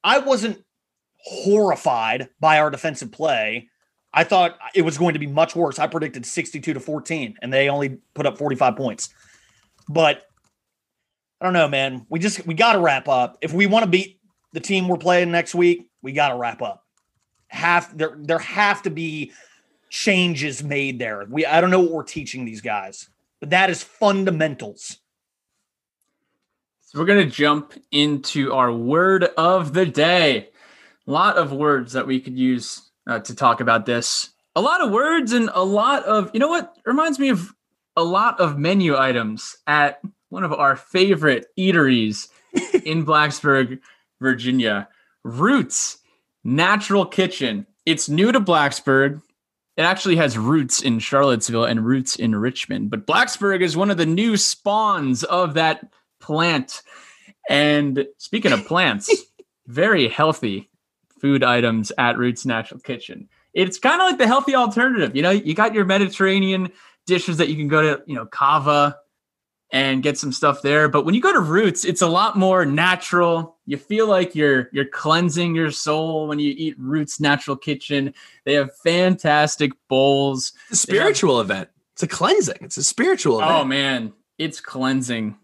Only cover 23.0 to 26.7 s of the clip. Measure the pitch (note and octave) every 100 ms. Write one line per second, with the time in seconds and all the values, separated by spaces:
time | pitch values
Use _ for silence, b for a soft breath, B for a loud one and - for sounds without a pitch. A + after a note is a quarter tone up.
23 | - _ _ _ D3 F3 F#3+ E3+ - _
24 | G#3 G3 G3 D#3+ D#3 C3+ G#2+ G#2 - -
25 | _ _ _ _ _ _ _ _ _ _
26 | _ _ _ _ _ _ _